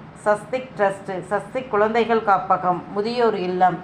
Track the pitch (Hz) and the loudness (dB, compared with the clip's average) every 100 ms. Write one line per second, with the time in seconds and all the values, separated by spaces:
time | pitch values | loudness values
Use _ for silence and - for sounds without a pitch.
0 | - - 214 208 - 254 254 - 202 190 | -20 -4 0 0 -2 -8 -6 0 0 0
1 | - 185 175 202 196 262 - 208 214 226 | -6 -8 -4 -4 -4 -8 -2 2 2 2
2 | 220 226 214 190 - 190 180 175 - 202 | 2 2 4 2 2 0 2 -2 -4 -6
3 | 214 240 233 202 180 185 185 165 | -4 0 2 2 -2 2 2 2